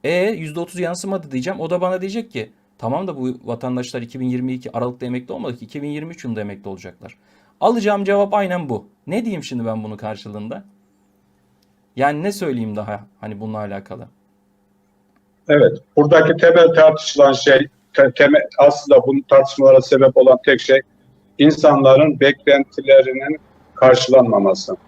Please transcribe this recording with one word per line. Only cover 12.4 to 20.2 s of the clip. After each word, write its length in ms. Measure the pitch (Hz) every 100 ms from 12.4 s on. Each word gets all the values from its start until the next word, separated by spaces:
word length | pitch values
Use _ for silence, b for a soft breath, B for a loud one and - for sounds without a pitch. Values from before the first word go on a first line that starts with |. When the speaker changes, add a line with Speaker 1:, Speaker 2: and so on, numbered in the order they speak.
| 170 123 110 107
Speaker 1:
daha 240 | 107 104 - _
hani 200 | 107 104
bununla 180 | 110 107
alakalı? 500 | 104 98 98 92 - _ _ _ _ _ _ _ _ _ _ _ _ _ -
Speaker 2:
Evet, 300 | 147 104 - _ -
buradaki 400 | 147 165 - 170
temel 380 | 170 170 165
tartışılan 580 | 160 156 156 - 143 139
şey, 360 | 131 143 135 147 _ _
te-, 180 | - 135
teme-, 360 | - 143 147 - -
aslında 480 | 143 143 139 135 127
bunun 140 | 139
tartışmalara 600 | - 143 - - 135 131
sebep 360 | 127 135 135
olan 220 | 131